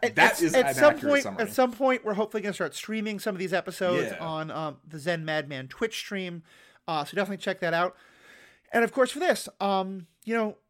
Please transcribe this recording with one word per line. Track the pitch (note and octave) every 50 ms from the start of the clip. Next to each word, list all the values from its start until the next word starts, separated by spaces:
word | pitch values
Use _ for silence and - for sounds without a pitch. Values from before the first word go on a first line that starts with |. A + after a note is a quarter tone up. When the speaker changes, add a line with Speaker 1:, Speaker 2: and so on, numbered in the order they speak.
| -
Speaker 1:
At, | A#3+ D#3
Speaker 2:
that | - D#3+ G#3+ -
Speaker 1:
at, | - -
Speaker 2:
is | D#3+ -
Speaker 1:
at | C4 B3+ C#3
Speaker 2:
an | C#3
Speaker 1:
some | C4 C4 D4+ D4
Speaker 2:
accurate | D4+ B3 D4
Speaker 1:
point, | C#4+ C#4+ C4+
Speaker 2:
summary. | G#3+ F#3+ F#3+ A3+
Speaker 1:
at | G3+
some | G#3+ - B3+ B3 A#3
point, | G#3+ C4+ C4 B3+ B3 -
we're | G#3+ G#3
hopefully | F#3 A3 A3 - A3 F#3+
gonna | G#3 F#3
start | - F#3 D3+ -
streaming | - - - G#3+ A3 G#3+ G#3+ G#3+ G3
some | - A3 G3+
of | F3+
these | F#3+ F3+ F3
episodes | F3+ E3 - E3+ - G3 F3+ F3+ F3 E3+ -
Speaker 2:
Yeah. | - - E3
Speaker 1:
on, | D#3+ D#3+ D#3 D#3 D#3
um, | A#2+ C#3+ D#3+ D3+ C#3 - _ D#3+
the | D#3 D#3
Zen | C3+ E3+ F3 E3 D#3+
Madman | D#3 D#3 D#3 D3 C#3 D3 C3 C3 C3
Twitch | - - A#3 A3+ A3+ -
stream. | - - G#3 G3 F#3+ F3+ E3+ E3+ E3 _ - - - - _ _ _ -
Uh, | E3 D#3 C#3+
so | C#3+ -
definitely | F3+ G3+ F#3 G3+ - -
check | - F#3 F#3
that | - E3+ E3
out. | E3 F3 F#3 - - _ _ _ _ - - - - - - _ _ _ _
And | - A#3 A#3
of | A3 -
course, | C4+ C4 B3+
for | - C#4+
this, | F4 F4+ C4 - - - - -
um, | G3+ G3 G3 F#3+ F#3+ F#3+ G3 F#3+ F3 - _ _ _
you | G#3+ A3+
know, | A#3 A3 G#3+ G3+ - _